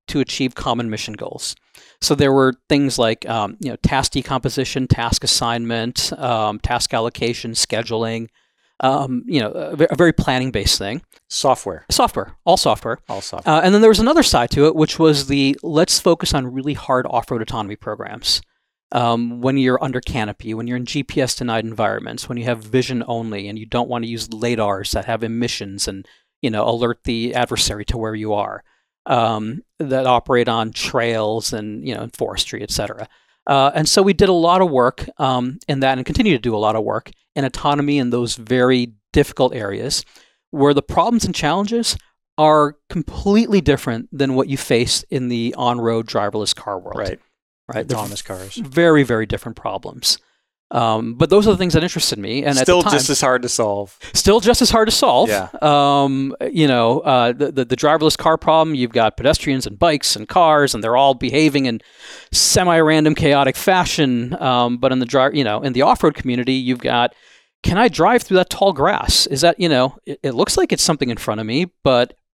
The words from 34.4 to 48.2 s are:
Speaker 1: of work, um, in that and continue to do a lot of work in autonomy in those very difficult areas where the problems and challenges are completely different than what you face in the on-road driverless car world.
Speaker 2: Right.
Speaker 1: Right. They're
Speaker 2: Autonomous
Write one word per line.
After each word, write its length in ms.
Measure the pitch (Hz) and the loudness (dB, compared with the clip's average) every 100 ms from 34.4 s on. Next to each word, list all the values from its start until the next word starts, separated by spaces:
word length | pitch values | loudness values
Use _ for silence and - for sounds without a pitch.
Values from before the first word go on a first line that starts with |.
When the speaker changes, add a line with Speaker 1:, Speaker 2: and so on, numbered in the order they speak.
| 165 185 | 4 4
Speaker 1:
of 100 | 185 | 4
work, 360 | 131 123 - - - | 4 2 0 -8 -4
um, 400 | 135 127 123 147 - | -2 0 -2 -6 -6
in 140 | 139 | -2
that 160 | 135 131 | 0 0
and 60 | 123 | -2
continue 280 | 160 220 | 0 2
to 80 | 135 | 2
do 140 | 120 110 | 0 0
a 20 | |
lot 180 | 107 110 | 0 0
of 80 | |
work 280 | 107 107 - - _ - | -2 -4 -8 -18 _ -6
in 100 | 135 | -4
autonomy 540 | - 147 147 143 143 | -2 0 0 0 0
in 100 | 123 | 0
those 260 | 120 120 - | -2 -4 -6
very 580 | 110 127 123 127 123 107 _ | -2 2 4 2 0 -8 _
difficult 400 | 151 139 - 127 | 2 2 2 0
areas 500 | 127 104 101 120 - - _ _ _ _ | 0 -6 -6 -4 -6 -8 _ _ _ _
where 220 | 156 143 | 2 4
the 80 | 143 | 4
problems 440 | - - 190 233 196 | 0 0 2 2 -2
and 100 | - | -2
challenges 600 | 156 175 208 233 226 - - _ _ - | -2 -2 -2 -2 -2 -6 -10 _ _ 2
are 360 | 156 156 147 - - | 4 6 4 -2 -10
completely 720 | 175 - - 202 208 233 202 | -8 -6 -4 2 2 4 2
different 480 | 143 139 - 113 - | 2 0 -2 -6 -6
than 220 | 143 135 | -4 -2
what 160 | 131 135 | 0 -2
you 80 | 135 | -4
face 460 | - 120 117 - - | 0 0 0 -4 -4
in 160 | 139 127 | -6 -4
the 260 | 120 117 127 | -4 -4 -2
on-road 520 | 123 120 117 113 113 | -2 0 0 -2 -2
driverless 480 | 110 101 107 101 - | -2 -2 -4 -4 -6
car 240 | - 98 | -8 -10
world. 180 | 92 - | -8 -8
Speaker 2:
Right. 220 | 98 - _ _ _ _ - | -6 -8 _ _ _ _ -10
Speaker 1:
Right. 160 | 120 110 | -8 -6
They're 100 | 120 | -6
Speaker 2:
Autonomous 260 | 101 101 | -6 -10